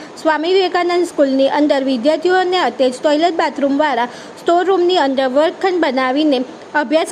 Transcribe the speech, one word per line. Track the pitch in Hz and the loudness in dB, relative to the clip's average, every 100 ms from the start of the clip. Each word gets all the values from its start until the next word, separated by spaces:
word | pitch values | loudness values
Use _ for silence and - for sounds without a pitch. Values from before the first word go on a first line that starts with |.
| - - | -18 -4
સ્વામી | 311 302 330 | -2 0 2
વિવેકાનંદ | 381 359 359 349 349 339 | 2 2 0 0 0 -2
સ્કૂલની | - 277 269 269 | 0 0 2 2
અંદર | 294 294 277 | 2 2 2
વિદ્યાર્થીઓને | 269 254 277 311 349 370 359 370 | 0 0 0 0 0 0 0 0
અત્યારે | 262 240 254 254 | -2 0 -2 0
ટોયલેટ | 311 294 349 | 0 2 0
બાથરૂમવાળા | 330 311 269 277 277 302 233 240 - - - | 0 -2 -2 -2 0 0 0 -4 -8 -18 -6
સ્ટોર | - 349 359 | 0 2 2
રૂમની | 370 349 359 | 2 2 2
અંદર | 277 262 262 | 2 0 0
વર્ગખંડ | 269 320 349 381 359 | 2 0 0 -2 0
બનાવીને | 311 254 254 277 311 254 262 - - 302 | 0 0 0 0 2 0 -2 -12 -6 -4
અભ્યાસ | 233 311 403 | 0 0 0